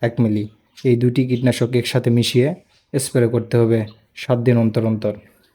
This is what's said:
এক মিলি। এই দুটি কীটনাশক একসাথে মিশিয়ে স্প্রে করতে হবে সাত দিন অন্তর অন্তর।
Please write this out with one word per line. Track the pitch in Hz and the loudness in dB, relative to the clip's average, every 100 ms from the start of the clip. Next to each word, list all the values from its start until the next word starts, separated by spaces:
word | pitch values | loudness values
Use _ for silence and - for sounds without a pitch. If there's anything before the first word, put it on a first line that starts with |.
এক | 117 117 | -4 0
মিলি। | 113 104 104 - _ - | 0 0 -4 -12 _ -6
এই | 131 120 | 0 2
দুটি | 123 123 | 2 0
কীটনাশক | 127 123 127 117 120 | 0 0 0 0 0
একসাথে | 123 117 127 120 | -2 -2 -2 2
মিশিয়ে | 120 113 127 139 180 _ _ _ | 2 2 2 0 -2 _ _ _
স্প্রে | 143 - 127 117 | -6 -4 0 0
করতে | 120 - 120 | 0 -2 0
হবে | 113 113 107 - _ - | 2 0 -2 -10 _ -12
সাত | - 123 | -4 -2
দিন | 117 120 | 2 2
অন্তর | 113 117 113 | 2 0 -2
অন্তর। | 107 107 104 - _ _ | -2 -4 -6 -12 _ _